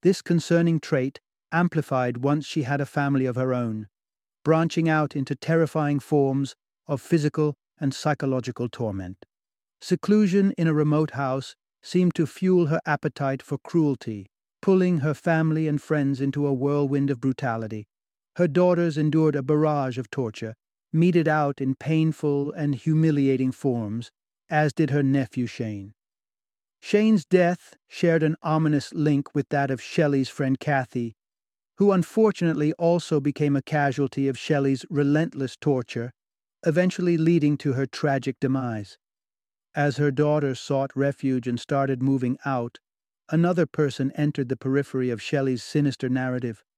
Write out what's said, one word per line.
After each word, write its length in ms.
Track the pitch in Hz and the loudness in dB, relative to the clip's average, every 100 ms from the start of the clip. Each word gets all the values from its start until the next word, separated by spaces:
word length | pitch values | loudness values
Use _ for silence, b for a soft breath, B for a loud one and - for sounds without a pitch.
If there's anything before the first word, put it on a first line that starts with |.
This 180 | 175 196 | 2 0
concerning 600 | - 175 - 170 170 160 | 0 -2 2 2 2 0
trait 400 | - 143 127 - _ _ _ | 0 -2 -2 -6 _ _ _
amplified 680 | 160 175 165 - 135 123 120 | 0 0 -2 -2 -2 -2 -2
once 280 | 131 151 143 | -2 -2 -2
she 160 | - | -6
had 180 | 123 139 | -4 -4
a 60 | 139 | -4
family 400 | - 143 139 131 | -2 0 0 0
of 100 | 123 | -2
her 180 | 127 | -2
own, 320 | 123 120 107 104 _ _ _ _ _ | -2 -2 -6 -10 _ _ _ _ _
branching 440 | - 160 165 - 165 | 0 2 2 0 2
out 260 | 156 151 | 2 0
into 200 | 151 131 | -2 -4
terrifying 680 | 143 - 165 160 160 147 143 | -6 0 0 2 0 -2 -2
forms 540 | - 151 139 135 139 - _ _ - | 0 2 2 0 -4 -8 _ _ -8
of 140 | 139 | -8
physical 540 | - 170 147 - 151 143 _ _ | 0 0 2 0 -2 -4 _ _
and 160 | 143 | -6
psychological 760 | 131 151 147 139 131 117 120 120 | -2 -2 -2 -2 -2 -4 -6 -8
torment. 560 | - 113 98 90 95 - _ _ _ _ _ | -4 -6 -6 -10 -14 -20 _ _ _ _ _
Seclusion 720 | - 185 - 214 208 190 196 - | -4 -4 2 4 4 4 2 2
in 80 | 165 | 0
a 80 | |
remote 380 | 151 151 151 156 | 2 2 2 0
house 440 | 127 135 131 131 - _ _ | -2 -4 -4 -6 -16 _ _
seemed 320 | - 180 180 | -4 2 2
to 120 | - 160 | 2 -2
fuel 400 | - 185 180 165 | 0 2 2 2
her 140 | 160 | 0
appetite 580 | - 147 160 - 139 135 | -2 -2 -2 -4 -4 -4
for 140 | - 143 | -6 -10
cruelty, 680 | - 170 151 135 - 107 95 _ _ _ | -2 0 0 0 -6 -10 -12 _ _ _
pulling 380 | - 190 180 175 | 2 2 4 0
her 160 | 143 | -2
family 520 | 143 - 165 160 156 156 | -4 0 2 2 0 0
and 140 | 147 | -2
friends 400 | - 156 139 135 | -2 0 0 0
into 260 | 139 139 143 | -2 -2 -2
a 60 | |
whirlwind 560 | 135 139 147 143 139 139 | 0 0 0 0 0 -2
of 100 | 131 | -2
brutality. 680 | 135 131 135 113 110 107 104 _ _ _ _ - | -2 -2 -4 -4 -6 -10 -12 _ _ _ _ -2
Her 100 | 175 | 0
daughters 520 | 143 180 175 170 151 | 4 2 4 0 0
endured 360 | 156 156 156 | 0 2 2
a 80 | 143 | 0
barrage 540 | 131 151 156 147 131 120 | 0 2 2 0 -2 -4
of 140 | 120 | -8
torture, 440 | - 120 - 110 110 _ _ _ | -6 -6 -6 -12 -12 _ _ _
meted 340 | 160 170 175 156 | 2 4 4 2
out 340 | 156 147 143 | 2 0 -2
in 140 | 131 | -4
painful 800 | 131 - 160 160 151 151 143 143 | -4 0 2 2 0 -2 -2 -2
and 220 | 175 147 | -4 -4
humiliating 800 | 135 - 156 160 147 135 131 131 | -2 0 2 2 2 2 2 0
forms, 580 | 127 143 120 107 110 117 _ _ _ _ | -2 -2 -2 -4 -6 -10 _ _ _ _
as 220 | 156 151 | 0 0
did 180 | - 156 | 0 0
her 120 | 143 | 2
nephew 440 | 139 139 131 - 120 | 2 2 0 -4 -6
Shane. 480 | - 110 104 98 - _ _ _ _ _ _ _ _ | -6 -8 -8 -12 -20 _ _ _ _ _ _ _ _
Shane's 440 | - 208 220 220 | 0 2 4 4
death 500 | - 185 175 175 - - _ | 4 2 4 0 -10 -20 _
shared 340 | - 175 165 | -2 2 4
an 140 | 156 160 | 2 -2
ominous 500 | 160 156 156 147 - | 0 2 2 0 -2
link 420 | 170 151 143 143 | -2 2 2 0
with 140 | 151 135 | -4 -2
that 220 | 143 139 | -2 -2
of 100 | 135 | -4
Shelley's 480 | - - 156 139 131 | -4 0 2 2 0
friend 320 | - 135 131 | -2 -2 0
Kathy, 540 | - 139 127 123 117 - _ _ _ _ _ _ | 0 -2 -2 -6 -6 -10 _ _ _ _ _ _
who 160 | 202 | 4
unfortunately 840 | 190 165 - 220 - 170 147 151 | 4 2 4 2 4 0 2 0
also 460 | - 170 170 - 156 | 0 2 2 2 0
became 360 | 139 139 147 139 | 0 0 0 0
a 60 | |
casualty 680 | - 156 143 127 139 - 135 | 0 0 0 0 -4 0 -2
of 80 | 120 | -2
Shelley's 480 | - 147 139 135 - | -2 0 2 -2 -2
relentless 680 | 147 143 151 165 - 135 - | 0 2 2 0 -4 -8 -4
torture, 560 | - 135 123 - 117 - _ _ _ _ - | -2 0 -2 -8 -10 -12 _ _ _ _ -2
eventually 500 | 156 180 - 180 170 | 2 0 0 0 2
leading 400 | 160 170 147 147 | 4 4 2 0
to 140 | 147 | -2
her 140 | 131 135 | -2 -4
tragic 500 | - 151 135 131 123 | -2 -2 -2 -4 -4
demise. 600 | 135 135 123 110 98 - _ _ _ _ _ _ _ | -2 -2 -4 -8 -10 -16 _ _ _ _ _ _ _
As 240 | - 143 131 | -2 -2 2
her 120 | 147 | 0
daughter 460 | 135 147 151 143 127 | 2 0 2 0 -4
sought 340 | - 135 135 - | -4 -2 -2 0
refuge 500 | 139 139 135 127 120 | -2 0 -2 -2 -2
and 140 | 120 | -6
started 420 | - 139 135 131 | -2 -2 0 0
moving 340 | 131 135 123 127 | 0 0 0 -4
out, 360 | - 131 120 - _ _ _ _ _ | -4 -4 -6 -10 _ _ _ _ _
another 360 | 160 170 180 160 | 2 2 2 0
person 440 | - 147 - 135 - | 0 -2 0 -4 0
entered 320 | 147 147 127 | -2 -2 -4
the 80 | 131 | -4
periphery 540 | 131 135 139 135 127 | 0 -2 -2 -2 -2
of 120 | 113 | -4
Shelley's 400 | - 147 135 123 | -2 -2 0 -2
sinister 460 | - 151 143 131 131 | -2 0 0 0 -2
narrative. 560 | 127 127 127 120 110 _ | -2 -2 -4 -6 -10 _